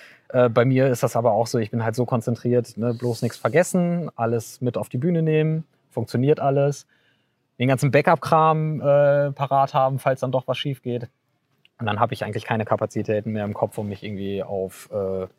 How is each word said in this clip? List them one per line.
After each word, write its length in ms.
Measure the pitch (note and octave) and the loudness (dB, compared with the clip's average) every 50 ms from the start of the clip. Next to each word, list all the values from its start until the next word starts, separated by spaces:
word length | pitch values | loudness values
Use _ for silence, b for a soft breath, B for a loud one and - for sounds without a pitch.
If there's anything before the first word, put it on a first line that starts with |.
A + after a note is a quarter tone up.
| b b b b b b | b b b b b b
äh, 200 | - B2+ B2 A#2+ | 2 4 4 4
bei 160 | A2+ B2 A#2+ | 4 4 4
mir 240 | C3 C3 B2+ C3+ C#3 | 4 4 4 2 2
ist 120 | B2 - | 2 0
das 140 | - A#2+ - | -2 -2 0
aber 160 | A#2 A#2 A#2+ | 0 2 2
auch 160 | G2+ A2 A#2 - | 2 2 0 0
so, 100 | - A#2 | 0 -2
ich 120 | A2 G#2 | -2 -2
bin 120 | - A#2 A2+ | -2 -2 -2
halt 120 | A2+ A2 | -2 -2
so 100 | B2 B2 | -2 -2
konzentriert, 720 | - C3 A#2 - B2 A#2 - - B2 A#2+ B2 A#2+ - - G#2 | 0 -2 -2 -2 -2 -4 -2 -2 0 2 2 0 -2 -4 -4
ne, 160 | A2+ A#2+ A#2 | -4 -4 -4
bloß 280 | A#2 B2 B2 A#2 - | -2 -4 -4 -4 -4
nichts 160 | - A2+ - - | -6 -6 -4 -4
vergessen, 720 | - A#2 A2+ D#3+ F3+ - - F3+ F3 F3 F3 F3 D#3+ - - - | -2 0 2 2 2 2 0 0 0 0 -2 -4 -4 -6 -4 -4
alles 420 | A#2 A2+ A#2 A#2 - - - - | -2 0 0 -2 -4 -8 -8 -6
mit 160 | B2+ B2 - - | -4 -4 -2 -4
auf 120 | A2 - | -6 -6
die 80 | - B2 | -6 -4
Bühne 240 | C3+ F3+ F3 E3 D#3+ | -2 0 0 0 2
nehmen, 400 | D#3 D#3 D#3 D#3 D#3 D#3+ D#3+ D#3 - _ _ _ _ | 2 2 2 2 0 0 -4 -6 -10 _ _ _ _
funktioniert 500 | _ A#2+ G#2+ - - A#2 C3 C#3+ D#3 - | _ -6 -4 -2 0 2 2 4 2 4
alles, 440 | D#3 C#3 C#3 C#3 C#3 C#3+ C3+ - - _ _ _ _ _ _ _ _ _ _ _ _ _ _ - | 2 2 2 2 2 0 0 -4 -10 _ _ _ _ _ _ _ _ _ _ _ _ _ _ -2
den 120 | A#2+ C3 | 0 2
ganzen 200 | C3+ - D3 C3+ | 2 2 2 4
Backup-Kram, 920 | A2+ C#3+ C#3+ F#3 E3+ - - - E3+ D#3+ D#3 D#3+ D#3 D#3 D#3 D#3 D#3 C#3 | 4 4 6 4 4 2 2 2 4 4 6 4 4 2 0 -2 -4 -2
äh, 500 | - C#3+ C#3+ C#3+ C#3+ C#3+ C#3+ C#3+ C#3+ C#3+ | 2 4 4 6 6 4 4 2 2 0
parat 420 | C#3 - C#3 B2+ C#3 C#3 C#3 C3+ - | -2 -4 -2 0 2 2 2 2 2
haben, 240 | C#3+ C3+ C3 C3+ B2+ | 2 2 2 0 0
falls 220 | - C#3 C3 - | 0 -2 0 0
dann 120 | B2+ B2+ C3 | -2 -2 -2
doch 120 | C3 - - | -2 -2 -2
was 100 | B2 - | -4 -4
schief 260 | - D3 C3+ - - | -4 -6 -8 -6 -6
geht. 240 | B2 A#2+ A#2+ A#2+ - _ _ _ _ _ _ _ _ _ _ _ _ _ - | -6 -6 -6 -6 -10 _ _ _ _ _ _ _ _ _ _ _ _ _ -6
Und 60 | A#2+ | -4
dann 140 | G#2 G#2 G#2 | -2 0 0
hab 120 | A#2+ A#2 | 0 0
ich 120 | - - G#2 | 0 -4 -6
eigentlich 180 | G#2 G#2+ A2+ - | -6 -6 -6 -6
keine 220 | - A#2 A2 G#2+ | -4 -2 -2 -2
Kapazitäten 680 | - A2+ - A2 - - A2+ G2 - G#2+ G#2 - A2+ | -2 -2 -2 -2 -2 -4 -4 -4 -2 -2 -4 -4 -4
mehr 140 | G#2+ G#2+ G#2 | -6 -4 -4
im 80 | G#2 G2+ | -6 -4
Kopf, 220 | - A2+ G#2 - A2+ | -4 -4 -4 -4 -6
um 80 | G#2 G2+ | -8 -8
mich 160 | G2 - - | -10 -10 -12
irgendwie 400 | G#2+ G#2 F#2+ G2 G2 G2 G2 F#2 | -12 -10 -8 -8 -6 -6 -6 -8
auf, 460 | - G2+ F#2+ F#2+ F#2 - - - - | -8 -6 -8 -8 -8 -10 -14 -16 -10
äh, 360 | - G#2 G2 F#2+ F#2+ F#2 F#2 - _ | -6 -6 -4 -4 -4 -6 -8 -10 _